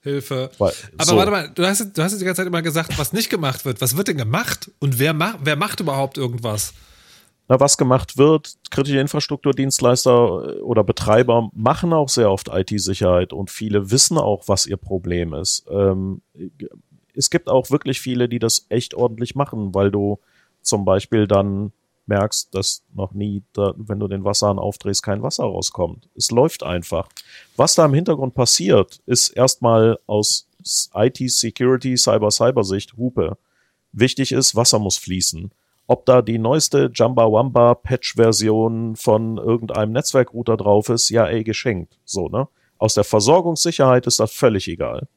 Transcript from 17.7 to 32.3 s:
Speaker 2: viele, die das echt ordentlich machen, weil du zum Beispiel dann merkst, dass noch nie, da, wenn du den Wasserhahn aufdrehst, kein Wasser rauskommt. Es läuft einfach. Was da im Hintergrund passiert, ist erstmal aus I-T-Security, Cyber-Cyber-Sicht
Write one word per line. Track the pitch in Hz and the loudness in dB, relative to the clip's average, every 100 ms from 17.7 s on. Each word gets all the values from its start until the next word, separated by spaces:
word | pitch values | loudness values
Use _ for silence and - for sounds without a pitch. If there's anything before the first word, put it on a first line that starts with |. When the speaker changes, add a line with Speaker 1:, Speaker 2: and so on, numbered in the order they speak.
| 139 - 135 | -2 -2 -6
Speaker 2:
viele, | - 123 120 | -4 -2 -2
die | 120 | 0
das | 113 - _ | 0 -2 _
echt | 113 - | -4 -4
ordentlich | - 117 113 120 135 | -2 -2 -2 -8 -4
machen, | 143 113 101 95 | -6 -4 -4 0
weil | 101 | 2
du | 101 101 104 _ _ _ _ | 2 -2 -4 _ _ _ _
zum | - 107 98 | -2 -2 2
Beispiel | 95 - 113 104 | 0 2 0 4
dann | 101 101 98 101 _ _ _ - | 2 2 -2 -6 _ _ _ -4
merkst, | 101 104 - - | 0 0 -4 -6
dass | 95 98 - _ | -6 -4 -6 _
noch | 95 98 | -10 -8
nie, | 98 104 101 - | -6 -6 -6 -8
da, | - 101 - | -2 -2 -4
wenn | 107 101 | -8 -6
du | 104 | -4
den | 98 98 | -4 -2
Wasserhahn | 101 104 98 | 0 0 0
aufdrehst, | 101 - 101 98 | -4 -6 -6 -6
kein | - 101 | -4 -4
Wasser | 143 - | -4 -4
rauskommt. | 117 90 90 - 87 85 _ - | -6 -4 -8 -4 -4 -4 _ -6
Es | - | -2
läuft | 117 151 - | 2 0 0
einfach. | - 87 87 82 - - - - - - | -6 -6 -4 -6 -6 -14 -20 -20 -18 0
Was | 151 - | 2 4
da | 160 | 4
im | |
Hintergrund | 139 185 240 131 127 | 4 0 -2 -2 0
passiert, | 120 - 175 127 92 - - | 0 2 4 4 4 -4 -4
ist | 123 - | 0 0
erstmal | - 127 - 120 113 113 113 - | 2 0 2 4 6 4 2 -2
aus | 104 104 - _ _ - - - | -2 0 -4 _ _ -6 -6 -4
I-T-Security, | 92 117 - 131 - 117 - 127 127 131 127 | 0 0 0 -4 -2 -4 -2 0 0 0 0
Cyber-Cyber-Sicht | - 110 107 | 2 2 0